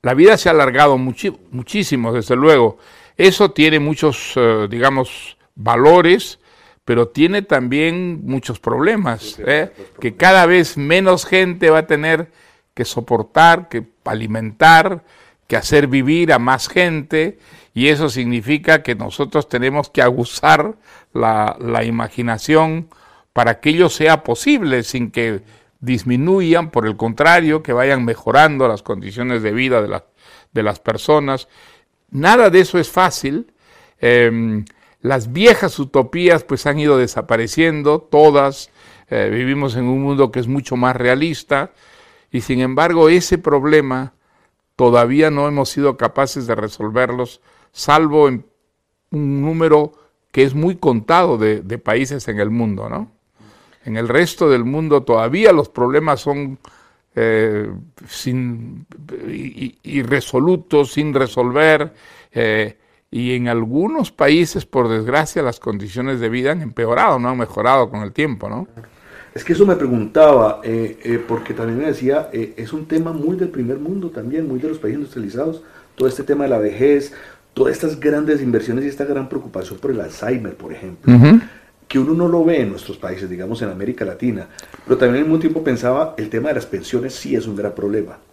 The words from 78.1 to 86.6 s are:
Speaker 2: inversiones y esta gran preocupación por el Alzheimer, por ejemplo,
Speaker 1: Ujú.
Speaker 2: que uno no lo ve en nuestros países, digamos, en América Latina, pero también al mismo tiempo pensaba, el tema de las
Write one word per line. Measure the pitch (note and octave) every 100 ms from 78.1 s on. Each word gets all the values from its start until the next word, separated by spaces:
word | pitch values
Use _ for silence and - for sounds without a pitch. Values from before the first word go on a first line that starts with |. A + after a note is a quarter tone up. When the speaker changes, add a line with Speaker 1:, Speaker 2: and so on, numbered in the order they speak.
| D3 D3+ D3
Speaker 2:
inversiones | C3 A2+ G#2+ A#2+
y | C#3+
esta | C#3
gran | C#3+ C#3 C3
preocupación | G2 - - F2+ G2
por | C#3
el | A#2
Alzheimer, | D#2+ - G#2+ B2+ G#2 -
por | E2
ejemplo, | D#2 F#2 F2 -
Speaker 1:
Ujú. | A#2+ C#3 A3+ - - _ _ _
Speaker 2:
que | C3+
uno | C3
no | E3 F3
lo | E3+
ve | E3 D#3+
en | A2
nuestros | F2+ - -
países, | F#2 F#2 F#2+
digamos, | F2+ F#2+ A2+
en | A2
América | F#2 G#2 B2
Latina, | G2 F2 B2 G#2 F2 - - -
pero | - B2+
también | B2 B2+
al | D#3
mismo | D#3+
tiempo | D#3+ D#3
pensaba, | D3 A#2+ B2 C3 D#3 -
el | G#2+
tema | A2+ C#3+
de |
las | C3